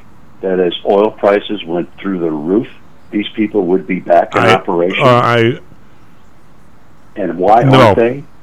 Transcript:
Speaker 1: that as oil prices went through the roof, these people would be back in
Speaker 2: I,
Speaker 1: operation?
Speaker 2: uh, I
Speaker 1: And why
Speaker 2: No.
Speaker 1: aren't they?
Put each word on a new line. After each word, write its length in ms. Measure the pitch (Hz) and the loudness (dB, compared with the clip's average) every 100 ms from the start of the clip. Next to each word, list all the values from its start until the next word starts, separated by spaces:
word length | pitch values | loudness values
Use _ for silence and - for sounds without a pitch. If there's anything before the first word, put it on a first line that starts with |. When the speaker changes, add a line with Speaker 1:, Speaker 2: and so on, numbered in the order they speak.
| - - - - | -20 -20 -20 -10
Speaker 1:
that 180 | 95 92 | -4 0
as 140 | 90 - - | -2 -2 0
oil 260 | 101 107 | 2 2
prices 520 | - 104 104 - 104 82 | 0 0 0 -2 -8 -6
went 240 | 87 80 - | -6 -8 -10
through 220 | 98 92 | -6 -4
the 120 | 82 | -4
roof, 380 | 78 78 104 - - - - - | -4 -2 -2 -2 -10 -20 -20 -8
these 160 | 104 - | -8 -6
people 360 | - 104 104 87 | -6 -4 -2 -2
would 220 | 95 92 | -2 -2
be 120 | 92 | -6
back 360 | - 87 - - | 0 0 0 0
in 60 | |
Speaker 2:
I, 120 | 117 | 0
Speaker 1:
operation? 480 | 110 - 87 87 95 | 0 0 -2 -2 0
Speaker 2:
uh, 40 | 135 | 2
I 540 | 120 117 120 113 143 - - - - - - - - - - - - - - - - | 2 2 2 0 -2 -10 -20 -20 -20 -20 -20 -20 -20 -20 -20 -20 -20 -20 -20 -16 -8
Speaker 1:
And 220 | 90 82 | -8 -2
why 260 | 92 113 | 4 4
Speaker 2:
No. 100 | 135 | 6
Speaker 1:
aren't 240 | 131 117 98 | 6 6 4
they? 260 | 117 139 - - | 2 -2 -12 -20